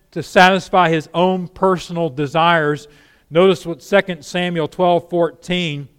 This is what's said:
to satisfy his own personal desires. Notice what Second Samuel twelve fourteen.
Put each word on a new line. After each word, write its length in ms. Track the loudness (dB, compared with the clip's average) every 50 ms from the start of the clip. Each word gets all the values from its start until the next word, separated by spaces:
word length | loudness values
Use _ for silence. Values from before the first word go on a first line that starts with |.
| _ _ _
to 100 | -10 -10
satisfy 640 | -2 4 4 6 6 4 2 -2 0 2 2 2 4
his 200 | 2 -2 -2 -4 -2
own 360 | 0 0 0 0 -2 -6 -10
personal 640 | _ -2 0 0 0 0 -4 -10 -6 -6 -6 -6
desires. 760 | -4 -6 -6 -4 0 0 2 2 2 2 2 0 -4 -4 -8 -18 _ _ _ _ _ _ _ _
Notice 380 | 0 2 4 4 2 0 -4
what 160 | -12 -12 -12 -8
Second 420 | -2 0 0 0 -2 -8 -12 -12
Samuel 440 | -10 -6 -6 -4 -4 -4 -4 -6 -6
twelve 420 | -4 -2 0 2 2 0 -2 _
fourteen. 800 | -2 -2 -2 -2 -4 _ _ -6 -6 -4 -4 -6 -6 -8 -12 -16 _